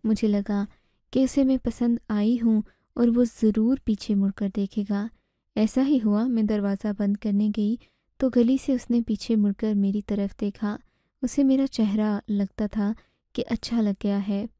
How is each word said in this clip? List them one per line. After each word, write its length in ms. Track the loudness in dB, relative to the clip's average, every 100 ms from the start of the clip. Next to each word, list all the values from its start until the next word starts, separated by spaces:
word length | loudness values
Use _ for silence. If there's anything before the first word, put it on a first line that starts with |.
| 0
मुझे 220 | 0 2
लगा 380 | 0 -2 -4 -4 _ _ _ _
कि 120 | 0
उसे 200 | 2 2
मैं 140 | 2 2
पसंद 420 | -2 -2 0 0 _
आई 260 | 0 2 2
हूँ 280 | 2 2 0 _ _ 0
और 140 | 2
वो 140 | 4
ज़रूर 560 | 0 2 2 2 2 0 -2
पीछे 280 | -4 0
मुड़कर 340 | 0 0 -2 -4
देखेगा। 640 | -2 -4 -4 -4 -4 -4 _ _ _ _ 0
ऐसा 260 | 0 2
ही 160 | 2 2
हुआ। 280 | 2 2 2
मैं 200 | 0 0
दरवाज़ा 460 | 0 -2 -2 -4
बंद 240 | -2 -2 0
करने 320 | 0 0 0
गई 280 | 0 -2 -2 _ _ _ _
तो 100 | 0
गली 280 | 4 2 2
से 160 | 0
उसने 260 | -4 0 -2
पीछे 360 | -2 -6 -2 0
मुड़कर 380 | 2 0 -2
मेरी 280 | 0 0 -2
तरफ 320 | -4 -4 -4 -4
देखा। 380 | -8 -4 -6 -6 _ _ _ _
उसे 220 | -4 2
मेरा 220 | 2 2 0
चेहरा 560 | 0 0 0 0 -2 -2
लगता 380 | -4 -4 -4 -6
था 260 | -2 -4 -4 _ _ _
कि 80 | -10
अच्छा 380 | -4 -6 -2 0
लग 160 | 0 -2
गया 160 | -2 -2
है। 380 | -2 -4 -6 _